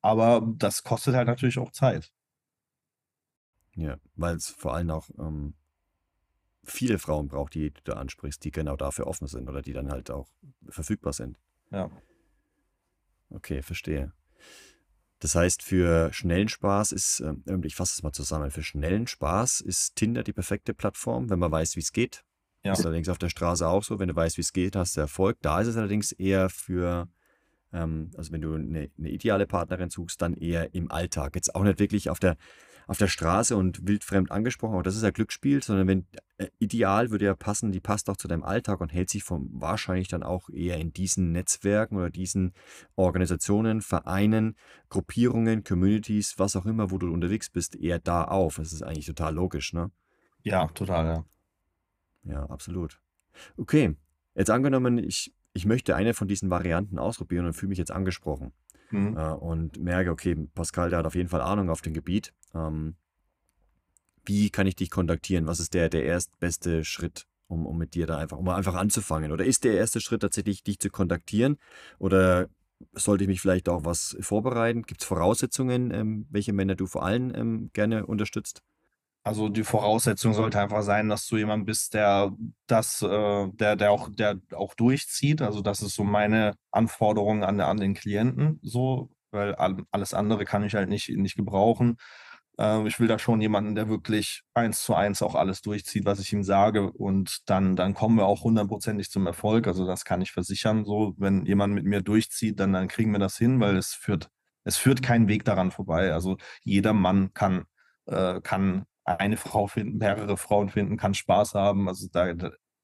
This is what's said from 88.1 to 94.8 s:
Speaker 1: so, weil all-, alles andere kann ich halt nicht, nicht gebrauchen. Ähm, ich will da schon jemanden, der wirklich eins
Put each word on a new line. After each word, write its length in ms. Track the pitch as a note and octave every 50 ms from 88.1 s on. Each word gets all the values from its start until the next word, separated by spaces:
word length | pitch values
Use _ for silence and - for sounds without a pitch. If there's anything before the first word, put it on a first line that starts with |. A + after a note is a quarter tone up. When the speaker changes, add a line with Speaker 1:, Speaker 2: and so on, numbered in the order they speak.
| G2+ G2+ A2+ B2+ B2+ B2+ D3 D#3 D#3 - -
Speaker 1:
so, 480 | - A#2 B2 C3 C3 C3 B2+ B2+ - _ _ _ _
weil 240 | G#2+ G2+ G2+ G2+ F#2+
all-, 220 | - - F#2+ F#2+ F#2 F2 -
alles 220 | - G#2 F#2+ - -
andere 300 | F#2+ G#2 G#2+ A2+ G#2 G2+
kann 200 | - - G2+ G#2
ich 100 | G2 A2
halt 140 | G#2 F#2+ F#2+
nicht, 180 | G2+ G2+ - -
nicht 280 | - G2+ G2 F#2 -
gebrauchen. 580 | - G2 G2 F#2+ F#2+ G#2 A#2 A#2 - A#2+ A#2+ A#2 - - - - - - - - - _ _ _
Ähm, 280 | - A2 G#2+ G#2+ A2 G#2+
ich 140 | G#2 - -
will 80 | A#2
da 100 | A2+ A2
schon 220 | G#2+ - A#2+ A#2 A2
jemanden, 340 | G#2+ G#2+ G#2 G2+ G#2+ G#2+ G#2
der 120 | G#2+ G#2+ G#2+
wirklich 540 | A2 - - - G#2+ G#2+ G#2 - - - - _ -
eins 300 | A#2+ A#2 A2 - -